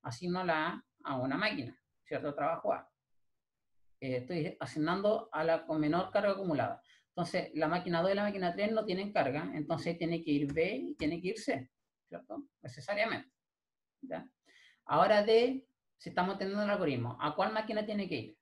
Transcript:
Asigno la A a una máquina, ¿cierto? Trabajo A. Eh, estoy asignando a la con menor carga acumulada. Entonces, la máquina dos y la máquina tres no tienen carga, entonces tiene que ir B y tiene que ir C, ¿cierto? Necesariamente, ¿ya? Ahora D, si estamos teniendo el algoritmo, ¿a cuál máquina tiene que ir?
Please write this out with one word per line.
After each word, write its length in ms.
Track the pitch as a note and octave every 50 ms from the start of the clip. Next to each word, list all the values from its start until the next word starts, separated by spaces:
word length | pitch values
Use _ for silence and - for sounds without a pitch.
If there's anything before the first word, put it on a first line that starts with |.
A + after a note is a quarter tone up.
Asigno 420 | _ B2+ B2 - F3+ F3 F3 F#3 F#3
la 240 | F3 D#3+ D#3 D#3 E3+
A 180 | F#3 - - _ _ _ -
a 140 | - C#3 B2+
una 200 | B2+ C3+ C#3 E3
máquina, 420 | G3+ G#3+ G#3 E3 B2 A#2+ - _ _ _ _ _ _
¿cierto? 300 | - D#3 C3 B2 D3+ C#3+
Trabajo 400 | - C#3+ D#3 E3 - - - -
A. 160 | - - - _ _ _ _ _ _ _ _ _ _ _ _ _ _ _ _ _ _ _ - - _
Eh, 180 | - C3 B2+ B2
estoy 400 | B2 - F3+ E3+ D3+ F#3 - -
asignando 720 | - B2+ - D#3 D3+ D#3 F3+ G3 G3 G#3 G#3+ A3 - -
a 120 | - - D#3+
la 200 | E3 E3 D#3+ D#3+
con 140 | E3 D#3+ D#3
menor 300 | D3+ - D#3 F3 F#3 -
carga 220 | - G#3 G#3 G3+
acumulada. 500 | G3 F#3+ G3 F#3 D#3 C3+ A#2+ G#2 - - _ _ - _ _ _
Entonces, 420 | _ - F3 - - F#3 E3 - -
la 140 | D3 D#3+ D#3
máquina 340 | E3 F3+ - F#3 F3 E3
dos 100 | E3+ F#3+
y 40 | G3
la 80 | G3+ G#3
máquina 320 | G#3 G3 G3 F#3 F3 E3+
tres 160 | F#3 G3+ G#3+
no 120 | A3+ A3 G#3+
tienen 280 | G#3+ F3+ F#3 G3+ G#3
carga, 400 | G#3 F#3+ D3 C3+ C3 D3 D#3+ - -
entonces 420 | D3+ D3+ - E3 D#3+ - F3 E3 E3+
tiene 240 | E3+ E3 E3+ E3 E3
que 80 | E3
ir 200 | D3 C#3+ D3 C#3
B 240 | C#3+ D#3+ E3 F#3 G#3+
y 200 | C4 - - D4
tiene 260 | _ E3 D3+ E3+ E3+
que 60 | F3+ F3+
ir 100 | G#3+ A3
C, 300 | - - C4 B2+ A#2+ - _ _ _ _ _ _ _ _
¿cierto? 380 | - - - _ D#4 D#4 C#4+ _ _ _
Necesariamente, 680 | _ - - - A#2+ - G#3 G3+ G#3+ A3+ E3 G#2 - _ _ _ _ _ _ _ _ _ _ _ _ _ _ _
¿ya? 260 | - C4 - - - - _ _ _ _ - - - - _ _ _
Ahora 360 | - - D3+ F3+ G3+ G#3+ G#3
D, 460 | G#3 A3 A3 A3+ A#3+ B3+ C4+ C4 - _ _ _ _ _ _ _
si 120 | - E3+
estamos 280 | C#3+ - F3+ F#3 F#3 -
teniendo 260 | G3+ F#3+ G3 G3+ G#3
el 60 | G3+
algoritmo, 480 | G3+ F#3+ F#3 D3+ C3 A#2+ A#2 A#2+ - -
¿a 160 | C3+ D3+ C#3+
cuál 180 | - F#3 G#3+ A3
máquina 320 | A3 A3 A3 A3 G#3+ G#3+
tiene 220 | G#3+ G#3+ G#3 G3 F3+
que 80 | E3+
ir? 220 | B2+ G#2+ - - _